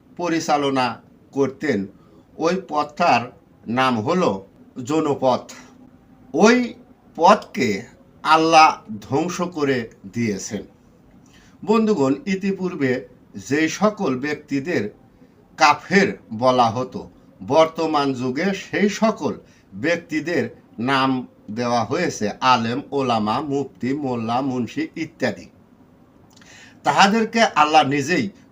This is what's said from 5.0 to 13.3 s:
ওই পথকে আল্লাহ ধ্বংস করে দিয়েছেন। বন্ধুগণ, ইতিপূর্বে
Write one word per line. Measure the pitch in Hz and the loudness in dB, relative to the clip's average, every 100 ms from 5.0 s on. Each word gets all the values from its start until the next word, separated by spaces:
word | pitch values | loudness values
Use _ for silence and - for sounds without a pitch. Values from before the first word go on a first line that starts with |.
| 156 131 131 117 - - - - - - _ - - | 0 0 0 0 -2 -20 -20 -20 -20 -20 _ -20 -6
ওই | 151 208 247 240 - - _ _ - | 4 6 6 0 -8 -20 _ _ 2
পথকে | 170 214 - 208 117 98 - - _ - | 6 6 2 -4 -2 -2 -8 -20 _ -6
আল্লাহ | - 160 160 160 156 - - 107 | 2 4 6 6 6 4 -8 -14
ধ্বংস | - 139 175 - | -4 -2 -2 -4
করে | 175 156 143 127 113 - 98 | -6 -2 0 0 -4 -14 -12
দিয়েছেন। | 117 117 95 - 98 - _ _ _ _ - - - - - - | -4 -4 -4 -6 -10 -10 _ _ _ _ -20 -20 -20 -20 -12 0
বন্ধুগণ, | 226 220 196 135 143 - | 2 2 2 0 0 -2
ইতিপূর্বে | 190 196 185 180 170 139 120 - - _ | -4 -2 -4 -4 -2 -2 -2 -6 -20 _